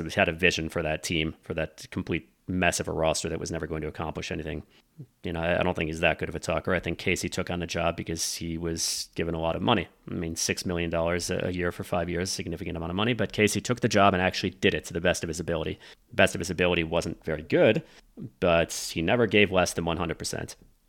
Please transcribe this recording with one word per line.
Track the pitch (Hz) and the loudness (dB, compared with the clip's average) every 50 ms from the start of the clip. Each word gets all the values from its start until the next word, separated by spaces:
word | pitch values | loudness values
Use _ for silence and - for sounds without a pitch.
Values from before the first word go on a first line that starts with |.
| 85 80 - | -6 -4 0
had | - 98 85 | 2 2 2
a | 82 | 2
vision | 80 92 87 - - 80 80 | 2 2 2 2 2 -4 -4
for | - 85 82 | -4 -4 -2
that | 76 78 78 - | -2 -4 -4 -4
team, | - 90 80 78 80 - - _ | -2 0 0 0 0 -4 -6 _
for | - 85 | -8 -6
that | 82 80 78 - - - - | -4 -4 -6 -8 -16 -18 -10
complete | - - 90 - - 82 - _ _ _ _ | -8 -8 -4 -2 -4 -4 -4 _ _ _ _
mess | - 90 92 90 87 82 - | -6 -2 2 2 2 2 2
of | 82 | -2
a | 82 82 | -4 -2
roster | 80 78 80 78 - - 82 | 0 2 2 2 0 -2 -4
that | 80 - | -4 -4
was | - 78 | -6 -6
never | 80 80 80 | -6 -6 -6
going | 78 80 78 78 | -6 -6 -6 -6
to | 78 | -8
accomplish | 78 - 85 78 78 80 78 - | -6 -6 -6 -6 -6 -8 -8 -6
anything, | 90 82 78 80 78 76 - - _ _ _ _ _ - 139 - _ _ _ | -6 -6 -6 -6 -8 -8 -10 -14 _ _ _ _ _ -20 -20 -20 _ _ _
you | 95 85 | -6 -4
know, | 82 | -2
I, | 82 85 87 85 | 0 2 2 2
I | 82 | 2
don't | 90 87 | 0 0
think | - 85 78 | 0 -2 -2
he's | 80 80 | -2 0
that | 85 82 76 - | 2 2 2 0
good | 92 80 | -4 -6
of | 80 | -6
a | 80 | -8
talker. | - - 85 82 - - 92 | -4 -2 -2 -2 0 0 -2
I | 85 | -2
think | - 87 85 - | 0 -4 -6 -4
Casey | - 104 90 85 - 87 | -2 -2 -2 0 -2 -4
took | - - 90 - | -4 -4 -4 -4
on | 90 87 | -4 -6
the | 85 80 | -4 -4
job | - 85 82 85 82 | -4 -2 -2 -2 -2
because | - 92 - 85 80 - - - | -2 -6 -6 -6 -4 -4 -6 -6
he | - 85 85 82 82 | -6 -6 -6 -6 -4
was | 82 85 82 82 - - - - - - _ | -4 -4 -2 -2 -2 -4 -4 -6 -8 -10 _
given | - 87 82 82 | -4 -4 -2 -2
a | 82 | -2
lot | 80 82 82 | -2 -2 -2
of | 80 92 | 0 2
money. | 113 120 101 82 - _ _ _ - | 2 2 2 2 -4 _ _ _ -10
I | 95 | -8
mean, | 92 87 82 82 | -6 -6 -6 -4
six | - - - 92 - - | -4 -2 -2 -2 -2 -2
million | 95 87 85 85 85 | -2 -2 0 0 0
dollars | 82 82 82 85 87 90 87 - | 0 0 0 2 0 0 -2 -2
a | 90 90 - - 90 | -4 -2 -2 -2 -2
year | 87 87 87 | -2 -2 -2
for | 85 - 101 | -2 -4 -6
five | - - 90 85 87 | -4 -2 -2 -2 -2
years, | 87 87 90 98 - | -2 -2 -2 -2 -4
significant | - 95 92 82 80 92 87 85 | -6 -6 -6 -6 -6 -6 -8 -6
amount | 82 82 82 | -6 -6 -4
of | 87 | -2
money, | 95 104 117 123 | 0 0 0 0
but | 113 107 95 | 0 -2 -4
Casey | - - 107 104 - 104 | 2 4 4 4 4 2
took | - - 127 - | -2 -2 -4 0
the | - | 0
job | 120 98 104 98 101 95 | 2 4 8 6 8 6
and | 92 | 6
actually | 92 92 - - - 95 | 2 2 2 0 -2 -4
did | - - - 101 85 | -4 2 2 2 2
it | 78 - | 2 -4
to | - - | -4 -6
the | 87 | 0
best | 85 90 85 - - | 2 2 2 2 0
of | 87 | -4
his | 78 82 | -4 -6
ability. | 87 80 85 80 80 85 82 - - - - _ _ _ | -4 -2 -2 -2 -2 -4 -6 -8 -12 -20 -20 _ _ _
The | - | 2
best | - 95 92 - | 4 4 4 4
of | 95 | 0
his | 92 90 | -4 -4
ability | 90 80 90 87 90 85 82 | 0 2 4 4 4 2 2
wasn't | 80 82 85 82 85 - - - | 2 0 0 0 0 -6 -8 -4
very | - 78 76 78 | -4 -4 -4 -2
good, | - - 160 175 120 113 160 - - - - _ _ _ - 190 123 - _ | 0 4 6 6 8 6 4 2 -4 -16 -20 _ _ _ -14 -14 -14 -6 _
but | - 90 85 82 82 - - - - - - | 2 4 6 4 4 2 -2 -8 -8 -6 -4
he | 82 | -2
never | 82 85 113 120 120 104 | 0 2 2 2 2 4
gave | 110 104 104 92 95 | 6 6 6 6 6
less | 92 87 82 - | 2 2 2 0
than | - 87 | -2 -2
one | 82 82 80 | 0 0 0
hundred | 90 82 - - | -2 -4 -4 -6
percent. | - - - - - - - - - _ _ _ _ | -6 -6 -6 -6 -8 -8 -12 -18 -20 _ _ _ _